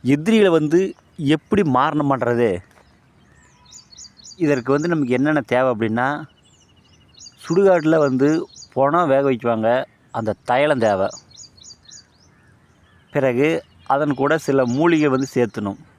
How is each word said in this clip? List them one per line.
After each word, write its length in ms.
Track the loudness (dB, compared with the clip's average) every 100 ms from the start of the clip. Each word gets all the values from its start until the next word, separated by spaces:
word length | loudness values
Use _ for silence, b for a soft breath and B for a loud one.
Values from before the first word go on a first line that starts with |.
எதிரிகளை 480 | 0 0 2 2 4
வந்து 420 | 2 2 0 0 -8 _ -6
எப்படி 440 | -2 -2 _ -2
மாரணம் 500 | 2 2 0 0 -2
பண்றது? 460 | -2 0 0 0 -2 -10 _ _ _ _ _ _ _ _ _ _ -20 _ -20 -20 _ -20 -4
இதற்கு 340 | -2 -2 0
வந்து 160 | -2 0
நமக்கு 260 | -2 -2
என்னென்ன 280 | 0 0 -2
தேவை 300 | -2 0 0
அப்படின்னா, 520 | -2 -2 -2 -4 -6 -12 _ _ _ _ _ _ _ _ -20 -20 _ -2
சுடுகாட்டுல 500 | 2 4 4 2 2
வந்து 500 | 2 2 0 0 -4 -16 -10
பொணம் 340 | -2 0 2 2
வேக 240 | 2 0
வைக்குவாங்க, 540 | -2 -2 0 0 0 -4 _ _
அந்த 240 | -8 -6 -6
தைலம் 360 | -2 0 0 0
தேவை. 280 | 0 0 -4 -6 _ -20 -20 _ -20 -20 _ -20 _ _ _ _ _ _ _ _ _ _ _
பிறகு 520 | -2 0 0 0 -2 -8 _ -4
அதன் 260 | -2 -2
கூட 240 | -2 0 -2
சில 280 | 0 0 0
மூலிகை 420 | 0 2 2 2
வந்து 200 | 0 -2 -2
சேர்த்தணும். 420 | -2 -4 -8 -10 -18